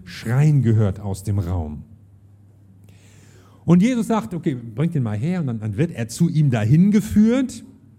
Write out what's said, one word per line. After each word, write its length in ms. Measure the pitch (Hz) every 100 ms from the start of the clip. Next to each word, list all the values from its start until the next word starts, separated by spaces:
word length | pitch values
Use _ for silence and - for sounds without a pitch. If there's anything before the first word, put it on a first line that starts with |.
schreien 580 | - - - 127 151 143
gehört 380 | 113 110 104 90
aus 240 | 101 95
dem 160 | - 101
Raum. 440 | 85 90 78 76 - - - - - - - _ - - - - - - - - - -
Und 180 | - 175
Jesus 260 | 220 247 226
sagt, 260 | 226 220
„Okay, 220 | 170 165 123
bringt 380 | 117 107 170
ihn 100 | 165
mal 140 | 110 104
her.“ 220 | 147 180
Und 80 | 139
dann, 120 | 113
dann 160 | 107 104
wird 140 | 170
er 180 | - 110
zu 180 | - 170
ihm 220 | 139 147
dahin 420 | 117 107 151 196
geführt. 720 | 214 - 208 220 254 269 - - - _